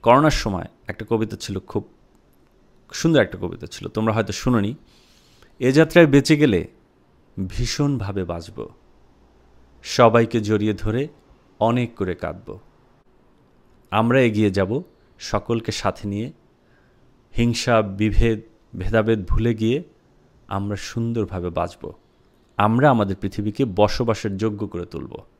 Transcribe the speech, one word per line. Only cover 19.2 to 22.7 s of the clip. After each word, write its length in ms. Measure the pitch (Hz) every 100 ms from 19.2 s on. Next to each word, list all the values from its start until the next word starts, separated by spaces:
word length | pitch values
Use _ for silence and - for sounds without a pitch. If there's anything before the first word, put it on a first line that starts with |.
| 90
ভুলে 280 | 117 113 117
গিয়ে 280 | 110 135 170 _ _ _ _ _ _
আমরা 280 | 98 101 101
সুন্দরভাবে 720 | - - 117 117 95 92 87
বাঁচব। 420 | 87 85 - - - _ _ _ _ _ -
আমরা 320 | 104